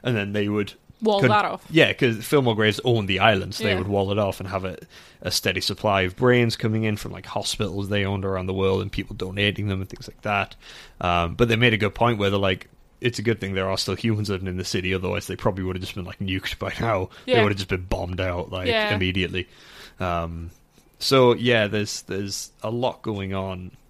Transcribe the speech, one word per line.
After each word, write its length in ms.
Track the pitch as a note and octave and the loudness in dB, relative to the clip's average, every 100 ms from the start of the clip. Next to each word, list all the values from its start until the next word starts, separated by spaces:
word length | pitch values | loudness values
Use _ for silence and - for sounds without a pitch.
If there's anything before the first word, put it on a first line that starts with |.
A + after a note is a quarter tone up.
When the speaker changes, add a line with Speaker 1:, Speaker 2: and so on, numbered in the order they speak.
Speaker 1:
And 120 | - | -2
then 180 | A2+ G2+ | -2 -2
they 140 | G#2 G2+ | -2 0
would 260 | G#2 G#2 - _ - | 0 -2 -8 _ -4
Speaker 2:
Wall 180 | A3 G3+ | 0 4
Speaker 1:
con- 100 | G3+ | 4
Speaker 2:
that 140 | G#3 F#3 | 4 0
off. 180 | - - | -6 0
Speaker 1:
Yeah, 220 | D#3+ A2+ | 4 4
'cause 240 | - B2+ G#2+ | 4 0 0
Fillmore 300 | - D3 B2 | 2 2 4
Graves 240 | G#2+ G#2+ G2+ | 4 2 2
owned 240 | B2+ A#2 G2 | 2 2 2
the 100 | F#2 | 4
island, 360 | A2 G2+ F#2 - | 6 4 0 -2
so 80 | |
they 60 | - | 0
Speaker 2:
Yeah. 80 | F#2 | 0
Speaker 1:
would 100 | G2 | 2
wall 240 | G2 G2 | 2 2
it 60 | G2+ | 2
off 180 | G2+ - | 0 -2
and 120 | F#2+ | -4
have 140 | F#2+ F#2+ | -4 -4
a, 100 | E2+ - - - - | -10 -16 -20 -20 -8
a 80 | F2+ | -4
steady 280 | - G2 E2 | 0 0 0
supply 400 | - G2+ G#2+ G2 | -2 -2 2 2
of 120 | F#2 | 2
brains 400 | - B2 B2 A#2 - | 2 4 6 4 0
coming 280 | A2+ A2 | -2 0
in 120 | A2 G#2 | 0 -2
from, 140 | - | -6
like, 160 | F#2 - | -12 -8
hospitals 640 | - - - G2+ G2 G2 | -6 -4 -4 -4 -4 -2
they 160 | G#2 | 0
owned 200 | G2 G2 | 0 0
around 220 | G2 F#2+ F#2 | -2 -2 -2
the 60 | |
world 280 | F#2+ F#2+ F#2+ | 0 2 2
and 100 | G2 | -2
people 240 | - - G#2+ | -6 -8 -8
donating 500 | F#2 G2 G2+ F#2+ G2+ | -6 0 0 0 -4
them 140 | F#2+ | -4
and 80 | F#2+ | -6
things 160 | - - | -12 -16
like 140 | - | -10
that. 320 | G#2+ G2+ - - - - - - | -2 -2 -2 -8 -20 -20 -18 -4
Um, 340 | F2+ F2 E2+ E2+ | 0 2 0 2
but 120 | A#2+ | 2
they 80 | A2+ | 4
made 160 | B2 | 4
a 40 | G#2+ | 4
good 160 | G2+ - | 0 2
point 220 | A#2 A2 | 2 2
where 120 | G2+ | 2
they're 80 | G2+ | 2
like, 300 | G2 F#2+ - _ - - | 0 -2 -6 _ -20 -4
"It's 180 | B2 A#2 | -4 0
a 40 | |
good 180 | G#2+ G#2+ | 0 0
thing 140 | F#2+ | -2
there 140 | F#2+ F#2+ | -2 0
are 80 | F#2+ | -2
still 200 | - F#2 | -2 -2
humans 340 | A2+ G#2+ G#2+ | 0 0 0
living 160 | F#2+ F#2 | -2 -4
in 120 | F2+ | -6
the 60 | |
city, 300 | F#2 G2 F#2 | -4 -2 0
otherwise 320 | F#2 F#2 F#2+ - | -2 -2 -4 -6
they 80 | |
probably 300 | F#2 A#2 F#2+ | -2 -2 -2
would 100 | F#2 | -4
have 80 | F#2 | -4
just 140 | F#2 - | -6 -8
been, 80 | |
like, 160 | F2 - | -10 -6
nuked 360 | F#2+ F#2+ - - | -4 -4 -4 -6
by 120 | G2 - | -6 -2
now." 300 | A#2 G2+ F#2 - - | 0 0 -2 -8 2
They 60 | |
Speaker 2:
Yeah. 100 | A#3+ | 4
Speaker 1:
would 80 | G#3 | 4
have 80 | G2 | 2
just 100 | F#2 | -2
been 180 | F#2 F#2 | -4 -2
bombed 320 | F#2+ F2+ F2+ | -4 -4 -4
out, 320 | F#2 F2 - | -4 -4 -6
like, 160 | F#2 F#2 | -4 -2
Speaker 2:
Yeah. 260 | A3+ G#3 | -2 0
Speaker 1:
immediately. 540 | G2+ F#2 F#2 F2 F#2 - - - - - - | 0 0 0 -2 -4 -8 -14 -20 -20 -18 -6
Um, 540 | F#2 E2+ E2 E2 E2 - _ _ _ - | -2 -2 -4 -8 -12 -16 _ _ _ -6
so, 340 | - C3+ B2 | 4 6 6
yeah, 320 | A#2 A#2+ A#2 G#2 | 6 4 4 2
there's, 360 | G#2+ G#2 - | 0 -2 -6
there's 500 | - G2 G2+ - - - | -6 -6 -6 -8 -12 -8
a 80 | A2 | -6
lot 320 | A#2+ B2 - | -2 -2 -4
going 320 | A2 G2+ F#2+ | -6 -4 -4
on 380 | F#2+ F#2+ F#2 F2+ - | -4 -6 -8 -12 -18